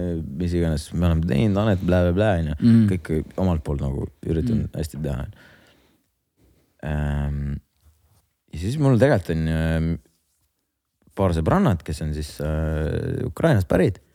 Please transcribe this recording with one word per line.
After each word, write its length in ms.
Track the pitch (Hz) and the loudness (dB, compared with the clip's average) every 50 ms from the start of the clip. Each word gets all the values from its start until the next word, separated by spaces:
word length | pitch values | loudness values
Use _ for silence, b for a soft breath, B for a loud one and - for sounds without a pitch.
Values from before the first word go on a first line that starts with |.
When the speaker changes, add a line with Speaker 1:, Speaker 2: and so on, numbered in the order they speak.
| 90 87 85 82 78 69 | -2 -2 -4 -4 -6 -8
Speaker 1:
mis 240 | 67 78 90 85 87 | -6 -4 -4 -2 0
iganes, 300 | 87 85 82 76 71 - - | 0 0 0 0 -2 -4 -6
me 160 | - 80 87 | -2 0 2
oleme 220 | 85 80 80 82 87 | 2 2 2 2 2
teinud, 300 | - - 120 104 95 98 | 2 2 2 2 2 2
Anett, 220 | 107 113 95 90 92 | 2 2 0 0 2
blä, 140 | 90 90 90 | 2 2 4
blä, 140 | 90 87 85 | 4 2 2
blä, 140 | 98 107 110 | 2 2 2
on 160 | 92 82 80 76 | 2 0 0 -2
ju. 60 | 78 | -2
Speaker 2:
Mm. 300 | - - 117 117 117 110 | 2 4 6 6 6 6
Speaker 1:
Kõik 500 | 101 95 82 - - 80 78 - - - | 4 2 -2 -2 -2 -2 -2 -2 -4 -4
omalt 240 | - 95 90 85 73 | 0 0 2 0 0
poolt 240 | - - 73 69 71 | -2 -4 -4 -2 -2
nagu 220 | 67 67 71 69 - _ _ | -4 -4 -4 -6 -8 _ _
üritan 420 | - - 82 80 73 120 - - | -4 -2 -2 0 0 0 0 0
Speaker 2:
Mm. 80 | - - | -2 -4
Speaker 1:
hästi 320 | - 80 78 - - 71 | -4 -6 -8 -6 -6 -6
teha. 240 | 76 71 67 64 69 - b b b b b b b b b b b b b b b _ _ _ _ _ _ _ _ _ _ _ _ _ _ - | -4 -4 -4 -4 -6 -10 b b b b b b b b b b b b b b b _ _ _ _ _ _ _ _ _ _ _ _ _ _ -12
Ähm, 600 | - 78 76 73 73 73 71 71 71 71 71 71 71 69 71 71 _ _ _ _ _ - _ _ _ _ _ _ _ _ _ _ _ - - | -6 -4 -2 -2 -2 -2 -2 -2 -2 -2 -2 -4 -4 -4 -6 -8 _ _ _ _ _ -20 _ _ _ _ _ _ _ _ _ _ _ -14 -10
ja 40 | 76 | -6
siis 200 | 87 107 139 160 | -6 -4 -2 2
mul 160 | 143 139 127 | 2 4 6
tegelikult 340 | 107 131 147 131 95 - - | 6 6 4 4 2 0 -2
on, 140 | 82 80 80 80 | -2 -2 0 0
ähm, 420 | 80 80 80 80 80 80 80 82 82 - _ _ _ _ _ _ _ _ _ _ _ _ _ _ _ _ _ _ _ _ _ _ - | 0 0 0 0 0 0 0 -2 -2 -4 _ _ _ _ _ _ _ _ _ _ _ _ _ _ _ _ _ _ _ _ _ _ -4
paar 200 | - 98 90 85 | 0 0 2 2
sõbrannat, 480 | 80 78 110 151 190 202 127 90 80 - | 2 2 2 2 2 2 2 0 0 -2
kes 160 | - 76 - | -8 -6 -6
on 140 | 82 76 76 | -4 -6 -6
siis, 160 | 76 71 - - - | -6 -8 -10 -10 -8
äh, 840 | 73 78 78 78 80 78 78 78 78 80 85 82 80 82 - - - | -4 -4 -2 -2 -2 -2 -2 -2 -2 -2 -4 -4 -4 -4 -4 -4 -4
Ukrainast 440 | - - - - 165 131 98 90 - | -6 -4 -2 0 2 2 2 2 2
pärit, 320 | - - 180 113 - - _ _ | 2 4 4 2 0 -4 _ _